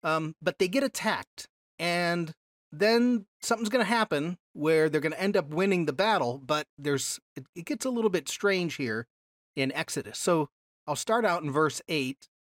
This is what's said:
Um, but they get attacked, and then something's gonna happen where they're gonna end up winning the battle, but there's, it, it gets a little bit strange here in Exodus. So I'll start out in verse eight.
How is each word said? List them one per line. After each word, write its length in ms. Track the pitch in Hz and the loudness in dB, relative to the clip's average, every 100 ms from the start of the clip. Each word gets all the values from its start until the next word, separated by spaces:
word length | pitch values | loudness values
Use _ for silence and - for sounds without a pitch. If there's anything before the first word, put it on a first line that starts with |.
Um, 320 | 165 160 156 160 | 0 -2 -2 -4
but 180 | 156 - | -4 0
they 80 | 185 | 0
get 160 | 240 | 2
attacked, 640 | 277 - 220 180 180 - - _ _ _ | -2 -2 -2 -2 -6 -18 -20 _ _ _
and 540 | 170 175 175 175 165 - _ _ _ | -2 0 0 0 -2 -8 _ _ _
then 540 | 151 208 233 247 240 196 _ | 0 4 4 4 2 -2 _
something's 280 | - 233 226 | -2 -2 0
gonna 160 | 254 196 | 0 2
happen 520 | 233 220 147 156 180 _ | 2 2 0 -2 -6 _
where 360 | - 151 160 156 | -4 2 4 4
they're 120 | 151 | 2
gonna 140 | 151 160 | -2 0
end 180 | 190 202 | 2 2
up 140 | 147 | 0
winning 360 | 156 190 185 156 | 0 2 2 0
the 80 | |
battle, 480 | 135 208 202 123 131 | 0 2 2 0 -4
but 240 | 131 151 151 _ | -2 -2 -2 _
there's, 420 | 147 139 - - _ - | -2 -2 -2 -8 _ -18
it, 100 | 127 | -16
it 120 | - 170 | -16 -8
gets 200 | 285 262 | -6 -4
a 40 | |
little 200 | 240 220 | 0 0
bit 200 | 180 139 | 0 -4
strange 460 | - 202 190 175 - | -2 0 0 -2 -2
here 320 | 131 110 120 _ _ _ _ - | -4 -4 -8 _ _ _ _ -4
in 160 | 135 | -2
Exodus. 440 | 139 160 - 113 - | -2 -4 -6 -8 -4
So 320 | - 170 147 _ _ _ - | 2 2 0 _ _ _ -8
I'll 80 | 147 | -6
start 300 | - 226 220 | 0 2 2
out 180 | 180 | 0
in 80 | 156 | 0
verse 300 | 139 156 - - | 0 0 0 -4
eight. 420 | 160 131 135 - _ | -4 -4 -6 -16 _